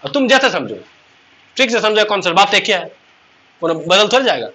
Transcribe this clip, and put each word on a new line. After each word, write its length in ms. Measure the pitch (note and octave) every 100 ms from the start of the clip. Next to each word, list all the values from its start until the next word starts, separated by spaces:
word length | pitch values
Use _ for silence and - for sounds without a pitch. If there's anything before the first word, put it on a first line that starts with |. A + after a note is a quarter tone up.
और 60 | -
तुम 180 | C#4+ C4
जैसे 220 | C4 C4+
समझो, 240 | E3+ A2+ G#2+ - _ _ _ _ _ _ -
ट्रिक 140 | B3+
से 100 | A3+
समझो, 240 | G#3+ G#3+
concept, 320 | G#3+ G#3 F#3 E3+
बात 180 | G3
एक 100 | G3+
ही 80 | -
है, 240 | F#3+ D#3+ - _ _ _ _ _ _
कोनो 140 | E3
बदल 340 | D#3+ E3 F#3 G#3
थोड़ा 160 | B3
जाएगा। 240 | B3+ D3 A2